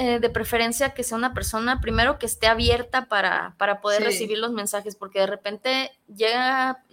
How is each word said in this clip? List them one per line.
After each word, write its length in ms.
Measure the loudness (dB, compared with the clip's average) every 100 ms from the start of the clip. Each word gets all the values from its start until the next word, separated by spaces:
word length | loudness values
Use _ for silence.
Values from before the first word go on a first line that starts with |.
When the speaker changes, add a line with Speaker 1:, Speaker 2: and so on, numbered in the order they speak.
Speaker 1:
eh, 200 | 0 2
de 100 | 0
preferencia 600 | 0 -2 0 0 0 -2
que 100 | -2
sea 140 | -6 -2
una 160 | -2
persona, 480 | -2 -4 -2 -2 -2
primero, 380 | 0 2 2 2
que 80 | -4
esté 180 | 0 2
abierta 640 | 4 4 2 0 -4 0
para, 480 | 0 2 0 -2 -2
para 240 | -2 0
poder 200 | 0 2
Speaker 2:
Sí. 40 | 2
Speaker 1:
recibir 320 | 0 -2 -2
los 140 | -2
mensajes, 440 | -4 -4 -4 -6 -10
porque 260 | -6 0
de 40 | 0
repente 640 | 0 -6 -6 -2 -2 -2 -8 _
llega, 760 | -2 0 2 2 2 0 -2 _